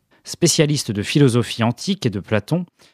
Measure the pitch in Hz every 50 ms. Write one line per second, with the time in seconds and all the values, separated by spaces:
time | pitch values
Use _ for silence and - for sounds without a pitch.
0 | _ _ _ _ - - - - 170 170 - - 156 147 151 131 - - 104 104
1 | 101 - - 156 143 127 110 120 110 - - - 110 117 123 - - - 196 -
2 | - 123 95 101 87 - 110 104 - - 156 180 175 - _ _ _ _